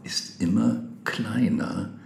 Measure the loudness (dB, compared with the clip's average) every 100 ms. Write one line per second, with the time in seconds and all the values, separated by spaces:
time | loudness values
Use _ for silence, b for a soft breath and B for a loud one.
0 | -6 -6 -6 -4 2 4 4 2 -4 -8
1 | -6 -4 -2 2 2 2 0 -2 -6 B